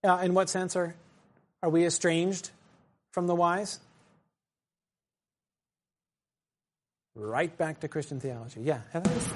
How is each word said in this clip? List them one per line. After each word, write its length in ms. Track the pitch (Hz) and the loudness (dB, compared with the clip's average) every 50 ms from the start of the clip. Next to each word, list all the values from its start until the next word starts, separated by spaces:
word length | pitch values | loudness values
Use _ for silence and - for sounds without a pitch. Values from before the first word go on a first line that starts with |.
| - | 6
Uh, 140 | 196 180 180 190 | 4 4 4 4
in 100 | 180 175 | 4 4
what 160 | 185 190 185 | 4 4 2
sense 260 | - 190 185 175 - | 0 -2 -2 -2 -2
are, 200 | 185 175 170 165 - - - _ _ _ _ _ _ _ _ _ _ | -2 -2 -2 -6 -12 -20 -20 _ _ _ _ _ _ _ _ _ _
are 80 | - 170 | 0 2
we 160 | 156 165 170 | 4 6 4
estranged 640 | 170 156 - - 175 165 165 170 190 196 180 - - - _ _ _ _ _ _ _ _ _ _ _ | 4 2 2 2 2 2 4 2 0 -2 -4 -8 -12 -18 _ _ _ _ _ _ _ _ _ _ _
from 160 | - 185 175 | -6 -2 0
the 80 | 175 175 | 0 2
wise? 440 | 170 175 170 175 190 208 196 - - - _ _ _ _ _ _ _ _ _ _ _ _ _ _ _ _ _ _ _ _ _ _ _ _ _ _ _ _ _ _ _ _ _ _ _ _ _ _ _ _ _ _ _ _ _ _ _ _ _ _ _ _ _ _ _ _ _ _ _ _ _ _ _ _ _ _ | 4 4 2 2 0 -2 -6 -8 -12 -16 _ _ _ _ _ _ _ _ _ _ _ _ _ _ _ _ _ _ _ _ _ _ _ _ _ _ _ _ _ _ _ _ _ _ _ _ _ _ _ _ _ _ _ _ _ _ _ _ _ _ _ _ _ _ _ _ _ _ _ _ _ _ _ _ _ _
Right 420 | 113 104 107 113 131 170 165 165 | -12 -8 -4 -2 -2 -2 -2 -2
back 260 | - 165 156 156 - | -4 -4 -4 -4 -8
to 60 | - | -10
Christian 320 | 147 - 156 147 - 147 131 | -6 -6 -6 -6 -6 -8 -8
theology. 420 | 123 135 123 117 113 123 - - | -6 -8 -8 -8 -12 -14 -12 -6
Yeah, 200 | 117 147 151 123 110 - | -2 -2 -2 -2 -6 -8
Heather? 200 | - 165 185 185 - 240 - - - | -8 -2 0 0 0 0 -4 -6 -6